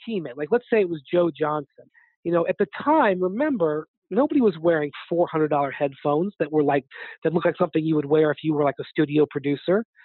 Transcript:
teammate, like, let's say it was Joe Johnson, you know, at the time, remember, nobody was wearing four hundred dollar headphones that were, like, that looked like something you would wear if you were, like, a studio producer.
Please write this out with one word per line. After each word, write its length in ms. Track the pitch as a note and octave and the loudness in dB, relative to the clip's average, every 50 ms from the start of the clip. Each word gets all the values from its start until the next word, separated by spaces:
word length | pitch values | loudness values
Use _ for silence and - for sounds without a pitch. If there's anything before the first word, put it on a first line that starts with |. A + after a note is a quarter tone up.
| - | -10
teammate, 300 | A#3 A3+ F#3 D3+ C3 A#2+ | -8 -6 -6 -6 -8 -8
like, 120 | C#3+ D3+ D3 | -8 -2 -2
let's 180 | A3 A#3+ - _ | -2 -2 0 _
say 80 | A#3 G#3+ | 2 2
it 100 | G3 E3+ | 2 0
was 120 | E3+ D3+ C3+ - | -2 -8 -6 -2
Joe 180 | F3 F3 F3 E3 C#3 | 0 2 2 2 0
Johnson, 480 | D3 D#3 D3 D3+ D3+ C#3 - _ - - _ _ _ _ _ _ _ - | -2 -2 -2 -2 -4 -6 -8 _ -20 -20 _ _ _ _ _ _ _ -4
you 80 | E3+ | -2
know, 160 | F3 E3 E3 | 0 0 0
at 80 | F3+ F#3 | 0 0
the 100 | - G3+ - - - | -2 -2 -4 -4 -4
time, 400 | - C#4+ D#4 D#4+ B3+ G#3 F#3 F3+ | 0 2 4 4 4 2 2 0
remember, 680 | F3+ F#3 F#3+ A#3 D4+ D#4 C4+ F#3+ E3 D3+ D3+ D#3 D#3 - _ _ _ _ | -2 -2 -2 -2 -2 -2 0 0 0 0 0 -4 -6 -10 _ _ _ _
nobody 280 | F#3 A3+ D4 D4 D#4+ C#4+ | -2 0 0 2 2 2
was 160 | A#3+ G#3 D#3+ | 2 2 0
wearing 340 | D#3+ D#3+ F3 E3 D3+ D3 C#3+ - - - - | 2 0 2 2 2 0 -4 -6 -12 -8 -4
four 180 | F3 E3+ F3 | 0 0 0
hundred 220 | - - D#3 D#3 D3 | 0 0 0 0 0
dollar 220 | D3+ C#3+ C#3+ C3+ | 0 0 0 -2
headphones 600 | B2+ - D3 C#3 C3+ - - D3 D3 D3+ F#3 G#3 - - | -2 -4 -4 -4 -4 -4 -2 0 0 0 0 -2 -2 -4
that 120 | D#3+ C#3+ | -4 0
were, 120 | D3+ D3+ C#3+ | 2 2 2
like, 220 | C#3+ C#3 C#3+ B2 _ - - - - - - - | 2 2 0 -2 _ -14 -18 -18 -18 -14 -4 -4
that 100 | D#3+ D#3+ | -2 0
looked 140 | F3 E3 | 2 0
like 100 | F3 D#3 | 0 0
something 260 | - F3+ D#3+ - E3 D#3 | 0 -2 0 0 -2 0
you 120 | D#3+ D#3 | 0 0
would 100 | D3+ C#3+ | 0 0
wear 260 | C#3 D#3 D#3 D#3 D3+ | 2 2 4 4 2
if 60 | C#3+ - D3+ | 0 -2 -2
you 100 | D#3+ D3+ | -2 0
were, 100 | D3 D3 | 2 0
like, 120 | C#3 - - | 0 -2 -4
a 60 | C3 | -10
studio 400 | - - E3 D3+ C#3+ D3 D3 D3 - | -6 -2 -2 0 2 2 2 2 2
producer. 540 | - D3 C3+ C#3+ B2+ - - E3+ F#3 G#3+ A#3 - _ _ | 0 -4 -2 -2 -2 -2 0 0 0 0 0 -4 _ _